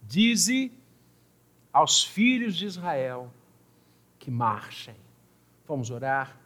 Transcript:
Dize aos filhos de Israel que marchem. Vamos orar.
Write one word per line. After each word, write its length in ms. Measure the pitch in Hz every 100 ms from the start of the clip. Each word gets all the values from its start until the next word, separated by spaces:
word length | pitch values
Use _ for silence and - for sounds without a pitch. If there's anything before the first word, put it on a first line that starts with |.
Dize 680 | 110 135 226 233 175 254 262 - _ _ _ _ _ _ _ _ _
aos 320 | 139 156 -
filhos 520 | - - 233 254 233 170
de 100 | 202
Israel 640 | 180 175 147 131 123 123 120 _ _ _ _ _ _ _ _
que 140 | -
marchem. 640 | 120 117 107 - - - 110 - _ _ _ _ _ _
Vamos 240 | 147 117
orar. 440 | 120 135 135 131 -